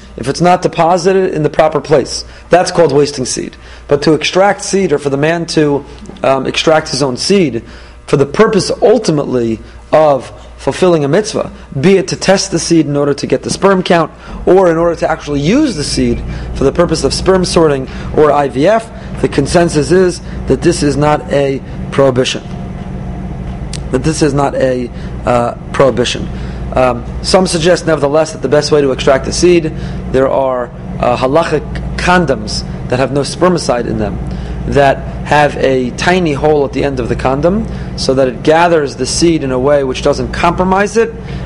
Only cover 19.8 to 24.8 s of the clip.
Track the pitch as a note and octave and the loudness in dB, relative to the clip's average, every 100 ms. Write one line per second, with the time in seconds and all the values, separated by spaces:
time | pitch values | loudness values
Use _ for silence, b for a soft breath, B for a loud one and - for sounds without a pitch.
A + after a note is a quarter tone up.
19.8 | C3 F3+ F#3 E3 B B - C3+ E3 E3+ | 2 4 2 0 B B -2 0 2 0
20.8 | D3 C#3 D3 D3+ - C#3+ C#3 C3+ B B | 0 0 2 0 0 0 0 -2 B B
21.8 | - - C#3 B2 B2+ A2 - - - - | -4 2 2 2 0 -4 -8 -10 -10 -10
22.8 | - - - - - - - - - - | -10 -10 -8 -8 -8 -10 -10 -10 -8 -8
23.8 | - B2+ C3+ D#3 D#3 C#3 C#3 C3+ C3 B2+ | -4 -2 0 0 0 2 0 0 0 0